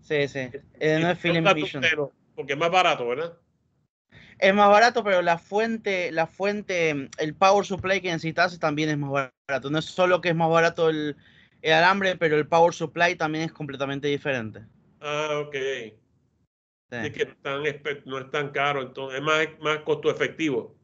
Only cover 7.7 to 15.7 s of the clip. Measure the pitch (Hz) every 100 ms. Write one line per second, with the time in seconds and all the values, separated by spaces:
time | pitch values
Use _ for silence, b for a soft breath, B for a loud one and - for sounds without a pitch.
7.7 | 185 185 196 180 165 160 165 180 175 160
8.7 | 147 156 147 143 139 131 _ - 135 135
9.7 | 156 160 - 185 180 175 165 165 165 170
10.7 | 170 160 156 151 143 b b b b 151
11.7 | 160 175 196 190 175 170 151 151 220 170
12.7 | 180 160 165 175 180 156 156 160 - 147
13.7 | 135 135 139 143 143 151 131 110 104 110
14.7 | _ _ _ 147 147 151 147 147 143 135